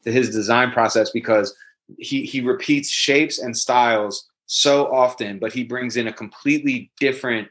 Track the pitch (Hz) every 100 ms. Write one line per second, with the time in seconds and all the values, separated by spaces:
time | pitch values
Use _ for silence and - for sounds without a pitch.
0 | 113 123 113 110 104 120 123 123 113 113
1 | 107 113 117 107 98 - - _ _ -
2 | - 139 135 131 127 127 - 143 139 -
3 | - 143 156 - - 117 - 123 120 110
4 | 104 98 _ _ - - 147 143 139 131
5 | 127 - 104 98 110 123 117 127 123 113
6 | 113 - 107 - 143 151 143 127 98 _
7 | 139 135 127 113 101